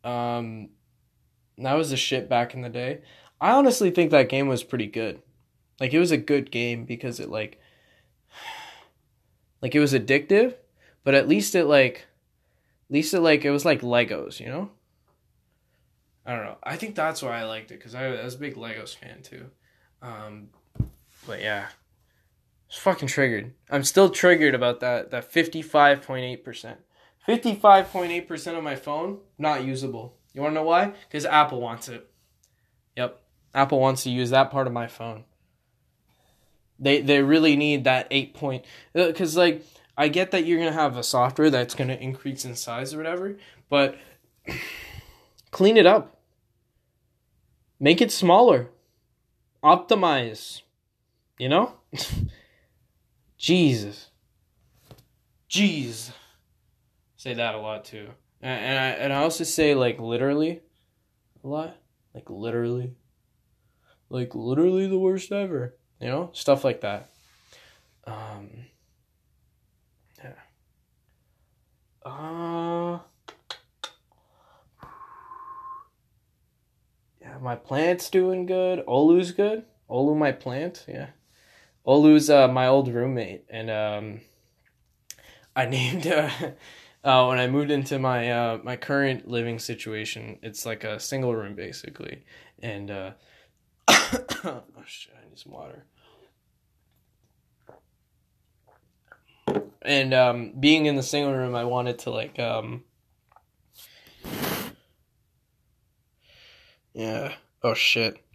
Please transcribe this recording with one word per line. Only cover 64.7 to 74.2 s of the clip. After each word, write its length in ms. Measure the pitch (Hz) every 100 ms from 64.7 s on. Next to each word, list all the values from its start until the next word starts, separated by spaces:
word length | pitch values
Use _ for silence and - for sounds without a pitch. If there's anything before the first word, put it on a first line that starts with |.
| 185 190
the 100 | 190
worst 320 | 190 190 -
ever. 420 | 202 196 147 123 _ _ _
You 80 | 120
know? 220 | 139 175
Stuff 300 | - - 139
like 180 | 135 113
that. 280 | 104 101 - _ _ _ _ - _ _ _ _
Um, 440 | - 110 107 104 101 117 127 _ _ _ _ _ _ _ _ _ _ _ _ _ _ _
yeah. 100 | 131 - _ _ _ _ _ _ _ _ _ _ _ _ _ _ _ _
Uh, 920 | 131 139 156 165 170 170 170 170 170 175 - _ - _ _ - _ _ - _ _ _